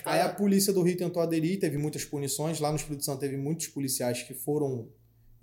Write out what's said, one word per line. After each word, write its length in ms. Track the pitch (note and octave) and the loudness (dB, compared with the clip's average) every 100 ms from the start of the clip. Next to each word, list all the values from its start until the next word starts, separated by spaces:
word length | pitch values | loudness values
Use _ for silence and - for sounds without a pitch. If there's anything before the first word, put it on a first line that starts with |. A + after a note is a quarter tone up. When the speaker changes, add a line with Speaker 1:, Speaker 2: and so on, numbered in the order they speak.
| - | 0
Speaker 1:
Aí 140 | D#3+ | 2
a 60 | F3+ | 2
Speaker 2:
cara 20 | |
Speaker 1:
polícia 420 | - G3+ G3 G3 | 2 4 4 4
do 100 | F#3 | 4
Rio 140 | F3 F3+ | 4 2
tentou 260 | F3 F3 | 0 0
aderir, 380 | E3 E3 D#3+ G3 | 2 2 2 2
teve 180 | F3 C#3+ | 0 0
muitas 280 | D3+ D3 - | -2 -4 -6
punições. 560 | C#3+ C#3 - D#3 D3+ | -6 -4 -2 -2 0
Lá 80 | D3 | 0
no 80 | D3+ | 0
Espírito 260 | - C#3+ | -4 -6
Santo 160 | D3 C3+ | -4 -4
teve 160 | C#3 C#3 | -4 -2
muitos 320 | C#3 E3+ - | -2 -4 -4
policiais 560 | C#3+ C3+ - B2 B2 | -4 -4 -2 -2 -2
que 100 | - | -6
foram 540 | - - D3 C#3 B2 A2+ - _ _ - - | -8 -2 0 0 -2 -8 -16 _ _ -20 -16